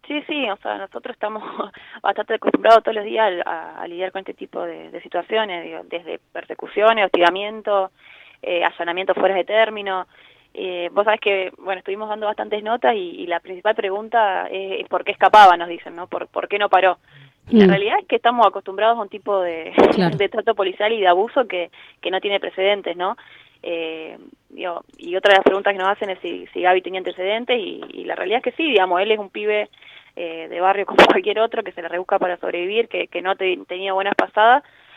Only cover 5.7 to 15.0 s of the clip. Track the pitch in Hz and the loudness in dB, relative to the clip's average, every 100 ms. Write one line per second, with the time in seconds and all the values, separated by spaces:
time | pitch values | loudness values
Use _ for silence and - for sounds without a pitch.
5.7 | 160 - 170 165 165 _ 170 - - - | -14 -10 -12 -10 -14 _ -16 -14 -14 -6
6.7 | - 214 226 190 180 175 185 208 220 214 | 2 2 4 0 4 4 2 -8 -8 -2
7.7 | 202 190 _ - - - _ - 175 170 | -2 -2 _ -20 -20 -20 _ -4 0 -2
8.7 | - 170 175 190 185 185 190 175 214 220 | -2 -6 -4 -2 0 2 0 0 0 0
9.7 | 214 202 185 180 _ _ _ _ - 190 | -2 -6 -6 -8 _ _ _ _ -10 -8
10.7 | 180 175 190 208 220 208 196 185 - 185 | -6 -2 0 2 0 0 0 -2 -8 -8
11.7 | 185 - 202 214 214 208 220 214 214 214 | -8 -6 -8 -8 -6 -4 -6 -6 -6 -4
12.7 | 240 247 220 175 - 170 170 - 180 208 | 0 0 0 -6 -10 -6 -6 -6 -4 -2
13.7 | 220 202 196 220 233 208 185 - 190 190 | -2 -2 -6 -2 2 2 0 -4 -8 -6
14.7 | 190 - 180 | -8 -4 -4